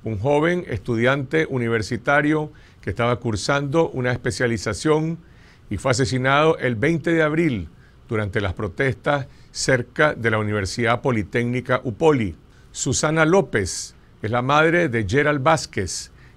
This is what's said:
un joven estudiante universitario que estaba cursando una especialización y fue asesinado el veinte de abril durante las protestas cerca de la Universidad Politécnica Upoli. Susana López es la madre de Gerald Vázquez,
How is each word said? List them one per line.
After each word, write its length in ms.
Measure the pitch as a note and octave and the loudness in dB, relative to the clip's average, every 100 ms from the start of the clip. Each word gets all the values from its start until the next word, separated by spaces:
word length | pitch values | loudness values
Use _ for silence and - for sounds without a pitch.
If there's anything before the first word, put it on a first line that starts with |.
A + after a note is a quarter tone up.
un 140 | G#2+ A2 | -8 -4
joven 460 | A#2 D3 D#3+ F3+ F3 | 0 2 2 0 -4
estudiante 800 | A#2+ - A2+ A#2+ C#3 C3+ D#3+ D#3 | -8 -4 0 2 2 0 -2 0
universitario 1040 | C3+ A#2 A#2 G#2 A#2+ - C#3+ D3 D#3 D3+ - - - | -2 0 -2 -2 -4 0 2 2 0 -2 -12 -20 -12
que 80 | - | -8
estaba 260 | G2+ A#2+ B2 | -2 0 0
cursando 720 | A#2+ G#2 - C#3+ C#3+ D#3 E3 | -2 -4 0 -2 0 0 0
una 240 | C3 B2 | 0 -2
especialización 1040 | B2 C3 - B2 A#2 - G#2 D#3 D3+ D#3+ E3 - - - - - | -2 -4 -2 0 0 -2 -2 0 2 0 -6 -12 -20 -20 -20 -10
y 80 | G2 | -4
fue 140 | C3 | -2
asesinado 680 | A#2+ C3+ B2+ C3 C#3 D#3 D#3 | 0 0 0 2 4 4 2
el 160 | C3 | 0
veinte 380 | A#2 C#3 E3 E3+ | 0 0 0 0
de 100 | E3 | 2
abril 460 | D#3 D#3 E3+ A2+ E2 - - - - | 2 2 0 0 -6 -14 -20 -20 -6
durante 320 | A2 G#2 A2 | -4 -2 -2
las 120 | G2 | -2
protestas 760 | - G#2+ - C#3 A2+ - C#3+ C3 - - | -4 -6 -2 -2 -2 -2 -2 -4 -16 -18
cerca 600 | - - C3 A#2 - D3+ | -6 0 0 0 0 0
de 160 | - A2+ | 2 0
la 80 | A2 | 0
Universidad 640 | G#2+ G#2 F#2+ - A2+ A#2+ | 0 -2 -2 -2 0 0
Politécnica 800 | C#3 A#2+ F#2 B2 A#2+ B2 B2 B2+ | 0 -2 -2 -2 -2 -4 -2 -2
Upoli. 520 | C#3 G#2 D#3+ C#3+ G#2 D#2+ - - - | -2 0 2 4 0 -6 -18 -20 -20
Susana 520 | - - B2+ D#3 D#3+ | -8 -4 0 0 2
López 680 | D#3 F#3+ - A2+ F#2 - - - - - | 4 4 2 -2 -4 -6 -12 -18 -20 -10
es 100 | G#2+ | -4
la 100 | A#2+ | -2
madre 460 | B2 D3 D#3+ E3+ E3+ | 2 2 4 2 2
de 180 | A#2 G#2 | 0 0
Gerald 340 | B2+ C#3+ D3 | 0 2 2
Vázquez, 680 | C3 D#3+ - - F#2+ - - - - | 2 2 0 -6 -6 -6 -12 -18 -20